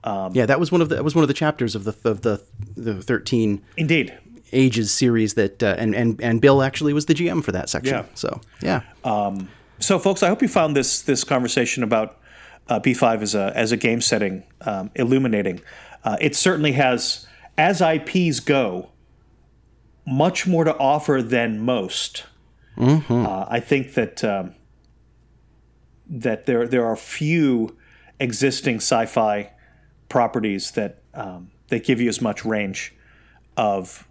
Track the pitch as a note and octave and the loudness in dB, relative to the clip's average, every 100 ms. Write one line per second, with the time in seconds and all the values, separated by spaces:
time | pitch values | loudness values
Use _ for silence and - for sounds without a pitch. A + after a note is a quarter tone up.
0 | A2+ G2+ F#2+ F#2+ A2+ C#3 E3+ F3+ D#3 - | -4 -4 -2 0 2 2 2 2 2 0
1 | D3+ D#3+ C#3+ C#3 D3+ D3+ A#2 G2+ G2+ - | 0 2 2 2 0 0 -4 -2 -6 -2
2 | A#2 G2+ A2+ G2+ - - - G2+ A2+ F#2+ | -2 0 0 -2 -6 -16 -14 -8 -6 -6
3 | - B2 - B2 A2 G2+ - - D#3 D#3+ | -2 -2 0 0 2 0 -6 -4 0 0
4 | - - - - - C3 C3 A2+ G#2 - | 0 -10 -20 -20 -2 4 4 4 -2 2
5 | B2+ A#2 G#2+ A2+ G2 - A2 G2 A2 G#2 | 2 4 2 2 0 0 0 0 0 0
6 | A#2 G#2+ A#2 A#2 C#3 C#3 C3+ - D3+ D3 | 0 0 0 2 4 4 2 -2 -2 -2
7 | D3 D#3 F3 F3 B2 F2+ - D3 C3 B2+ | 0 0 0 -2 -4 -6 -4 -4 -4 -4
8 | - - - - - - C3 C3 - - | -8 -8 -8 -8 -16 -8 -4 -4 -6 -8
9 | B2+ G#2+ G2+ G2 F#2+ - _ - - F#3+ | -4 -2 -2 -6 -12 -18 _ -6 0 2
10 | G3 F#3+ F3+ G#3+ - G3 D#3+ C#3+ B2 - | 2 2 2 2 2 2 2 2 0 -2
11 | - C3+ - C3+ A#2+ - A#2 - A2 A2+ | 0 -2 0 0 0 0 0 -2 0 0
12 | A2 - - - - - - A2 C3 A#2+ | -2 -10 -20 -20 -20 -20 -4 0 0 2
13 | A#2+ A2+ G#2 G#2 G2 A#2 A2+ A2+ A#2+ A#2 | 2 2 0 -2 -2 0 0 0 0 0
14 | - A2 G2+ F#2+ - _ - G2 G2 - | 0 0 -2 -4 -12 _ -6 -6 -8 -2
15 | A#2+ C3+ C3 G#2+ G2 F#2 - - - - | 2 2 2 0 -2 -6 -14 -20 -20 -8
16 | A2 G#2 - - F#3 E3 D3+ C3 C3 B2 | -4 0 0 2 2 2 0 2 2 2
17 | - - - - - - E3 F3+ E3+ D#3+ | -2 -6 -10 -20 -8 0 2 4 2 2
18 | - F#3 F3 B2+ - C#3 A2+ F2+ - _ | 0 0 0 0 0 2 2 -4 -10 _
19 | _ _ _ _ _ _ _ _ _ _ | _ _ _ _ _ _ _ _ _ _
20 | - C3 E3+ F3+ F#3 E3 D#3+ - C3+ D3+ | -6 0 0 0 0 2 2 2 2 2
21 | D3 C3+ A2+ B2 A#2 G#2+ A#2 B2 F#2 - | 2 0 2 0 0 -2 0 0 -2 -6
22 | - - - _ _ _ _ - B2 D#3 | -8 -10 -18 _ _ _ _ 0 4 4
23 | C#3+ A#2+ G#2+ F#2+ F#2+ A#2+ - C#3 B2 - | 2 0 0 -4 -2 -4 0 0 0 -2
24 | A2 - A2+ G2 F#2 - _ _ _ _ | -2 -2 -2 -2 -6 -14 _ _ _ _
25 | _ _ _ _ _ _ _ _ _ _ | _ _ _ _ _ _ _ _ _ _
26 | - C3+ A#2+ A2 - A#2+ A#2+ B2+ A#2 A2 | -14 -6 -4 -2 0 0 2 2 2 -2
27 | - - D3+ E3 C#3+ B2 A2 - _ - | -6 -4 0 2 4 2 -2 -8 _ -20
28 | - _ B2+ G#2+ C3+ C3 C#3+ A2+ - A#2 | -20 _ -4 0 0 0 -2 -2 0 0
29 | A2+ - A2 G#2 G2 - _ _ _ _ | 2 0 0 0 -6 -18 _ _ _ _
30 | _ B2 A#2 B2 G#2+ G2 - - G2+ - | _ 0 0 0 -2 -4 -4 -6 -6 -8
31 | _ C3+ G2+ F2+ F2+ _ _ A#2+ - A#2+ | _ -14 -12 -14 -20 _ _ -4 0 0
32 | A#2+ G#2 A#2 G#2 A2+ G#2+ G2 F#2+ - _ | 0 0 -4 -4 -4 -2 -4 -8 -12 _
33 | _ _ _ _ _ - A2 G2 F#2 - | _ _ _ _ _ -2 0 0 -6 -16
34 | - | -20